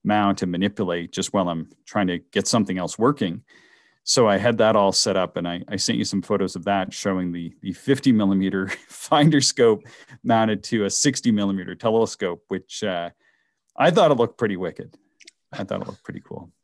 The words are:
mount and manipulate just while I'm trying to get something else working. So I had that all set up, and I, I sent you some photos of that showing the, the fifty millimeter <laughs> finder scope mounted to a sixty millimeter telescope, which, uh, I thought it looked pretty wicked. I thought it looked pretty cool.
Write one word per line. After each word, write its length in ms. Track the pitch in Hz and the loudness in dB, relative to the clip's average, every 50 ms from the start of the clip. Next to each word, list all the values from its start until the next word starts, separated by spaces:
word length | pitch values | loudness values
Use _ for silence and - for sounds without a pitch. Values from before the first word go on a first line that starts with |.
| _ | _
mount 380 | - 104 107 101 101 98 - | 0 2 2 2 2 0 0
and 100 | 98 90 | -2 -4
manipulate 600 | 87 87 95 101 101 - 104 87 87 87 87 - | -2 0 -2 -2 -2 -2 -4 -2 -2 -4 -6 -6
just 200 | - - 92 - | -6 -6 -6 -2
while 160 | - 101 92 87 | -2 -2 0 0
I'm 220 | 85 82 78 - - _ _ | -2 -6 -8 -10 -16 _ _
trying 220 | - - 107 104 | -6 -2 -2 0
to 120 | 90 90 87 | 0 -2 -4
get 280 | _ _ - 101 95 | _ _ -4 -4 -2
something 320 | - - 113 101 - 92 92 | 0 0 0 0 0 -4 -6
else 200 | 87 82 - - | -4 -6 -4 0
working. 440 | 113 131 151 - 110 90 85 - _ _ _ _ _ _ _ _ _ _ _ _ _ | 0 0 2 0 -4 -4 -4 -8 _ _ _ _ _ _ _ _ _ _ _ _ _
So 240 | - - 135 120 107 | -2 2 2 4 4
I 100 | 101 98 | 2 2
had 200 | 101 120 113 107 | 2 2 2 4
that 180 | 110 110 110 | 2 4 4
all 160 | 107 101 98 | 4 4 4
set 240 | 92 - - 104 95 | 2 0 0 0 0
up, 200 | 95 90 90 _ | 0 -2 -2 _
and 100 | - 85 | -6 -6
I, 160 | 87 87 90 90 - | -6 -6 -8 -8 -8
I 80 | 107 | -6
sent 220 | 92 - - 117 117 | -4 -2 -2 -2 -2
you 60 | 110 | -2
some 180 | - - 98 | -2 -4 -4
photos 320 | - - 104 95 98 87 - | -2 -2 -2 -2 -2 -4 -4
of 80 | 92 80 | -6 -4
that 300 | 98 101 98 92 98 - | -2 -2 -2 -2 -4 -8
showing 380 | - - 101 95 92 90 87 | -4 -4 -2 -2 -2 -4 -4
the, 220 | 87 85 85 85 - _ | -6 -6 -8 -12 -14 _
the 100 | - 98 | -10 -10
fifty 400 | 85 - - 135 139 135 - 135 | -10 -6 0 0 0 2 4 4
millimeter 560 | 117 107 101 95 98 95 95 95 92 95 95 95 | 4 4 4 4 2 2 2 0 0 -2 -4 -4
<laughs> 200 | - - - _ | -8 -10 -12 _
finder 520 | - - - - 156 147 147 160 151 143 | -16 -16 -4 0 2 4 6 6 4 4
scope 420 | - - - - 120 117 107 104 - - - - - _ - - | 2 2 2 4 4 4 4 2 -2 -18 -20 -20 -20 _ -20 -8
mounted 400 | - 117 113 113 113 110 107 98 - | -2 0 2 2 2 2 0 -4 -4
to 200 | - 123 110 101 | -4 -2 0 0
a 60 | 98 | 0
sixty 420 | - - - 147 - - - 123 | 0 0 0 0 0 0 0 0
millimeter 420 | 107 104 101 98 98 95 90 - 90 | 2 2 0 0 -2 -4 -6 -8 -12
telescope, 680 | - - 113 110 113 113 107 - _ 104 90 87 85 _ | -4 -2 0 2 2 0 0 -2 _ -6 -6 -6 -8 _
which, 380 | _ 98 90 - _ - - 110 | _ -8 -8 -8 _ -10 -6 -6
uh, 260 | 101 92 87 85 87 _ _ _ _ _ _ _ _ _ _ _ _ _ | -4 -4 -4 -8 -8 _ _ _ _ _ _ _ _ _ _ _ _ _
I 140 | - 139 170 | 2 2 4
thought 200 | 170 208 185 156 | 6 6 4 4
it 60 | 143 | 4
looked 200 | 117 117 113 - | 2 2 -2 0
pretty 200 | - 120 104 98 | -4 -4 -2 -2
wicked. 380 | 87 92 85 - - - - _ _ _ _ _ _ _ - _ _ _ _ | -4 -6 -8 -8 -10 -16 -18 _ _ _ _ _ _ _ -20 _ _ _ _
I 120 | - - 101 | -12 -12 -8
thought 180 | - - 98 | -8 -8 -8
it 40 | - | -8
looked 160 | - 98 _ _ | -10 -14 _ _
pretty 160 | - - - | -16 -16 -16
cool. 300 | _ - - - - - _ _ | _ -16 -16 -16 -16 -20 _ _